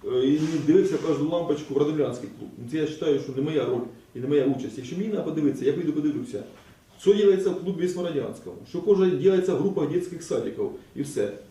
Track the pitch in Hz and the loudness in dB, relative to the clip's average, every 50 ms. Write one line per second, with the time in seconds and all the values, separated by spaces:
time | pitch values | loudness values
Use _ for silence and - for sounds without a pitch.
0 | - 104 123 127 131 139 147 156 156 160 165 147 131 143 165 190 - - 160 143 | -4 -2 0 2 4 4 4 2 2 0 -2 0 2 6 6 6 6 4 0 -2
1 | - 160 147 135 147 160 175 175 160 151 151 147 - - 135 143 147 147 156 151 | 0 0 0 0 0 0 0 -2 0 0 -2 -2 -2 -4 0 0 0 2 2 0
2 | 139 123 120 120 - - - - 104 - - - 120 120 147 156 151 156 156 - | 0 -2 -2 -8 -10 -12 -12 -14 -16 -16 -14 -14 -12 -8 -4 -4 -4 -4 -4 -4
3 | 170 156 139 135 127 - 131 131 143 156 160 143 120 120 127 120 120 - - - | 0 0 0 0 -2 -4 -4 -4 -4 -2 -2 -2 0 0 -2 -4 -4 -8 -12 -18
4 | - _ _ 123 123 139 147 143 127 139 131 - - - - - 123 - 170 180 | -20 _ _ -8 -2 0 2 2 4 2 0 0 -4 -8 -8 -10 -10 -8 -6 -4
5 | 208 226 208 185 - 160 151 151 147 139 - - 127 135 151 175 175 151 143 151 | -4 -2 -2 -4 -4 -4 -2 0 0 0 0 2 0 0 0 2 -2 -2 -2 0
6 | 147 151 139 - - - - - - - - - - - - _ _ _ _ - | -2 -2 -2 -2 -6 -6 -8 -10 -10 -12 -18 -20 -20 -20 -20 _ _ _ _ -2
7 | - 185 208 208 202 196 190 185 185 185 160 - 175 190 - 160 175 180 180 180 | 4 4 4 6 6 6 6 6 2 0 -2 -2 -4 -6 -2 -2 -2 -2 -2 -2
8 | 180 170 156 139 117 104 - - - 90 87 - - - - 175 - 208 196 185 | -4 -2 -2 -2 -4 -4 -8 -10 -14 -14 -14 -14 -18 -8 -8 -4 4 4 6 6
9 | 190 180 151 139 151 196 190 180 180 190 - - 190 196 - - 151 135 170 180 | 6 4 4 4 4 4 4 4 2 2 0 2 0 0 0 0 0 0 0 -2
10 | 170 - 170 156 - - - 117 110 101 - - 104 95 - - - - - - | -2 -2 -10 -12 -6 -4 -2 -2 -2 -4 -4 -4 -4 -4 -4 -10 -16 -16 -8 -6
11 | 135 - - 113 101 101 - - - - | -6 -4 -2 -2 -2 -2 -4 -10 -16 -20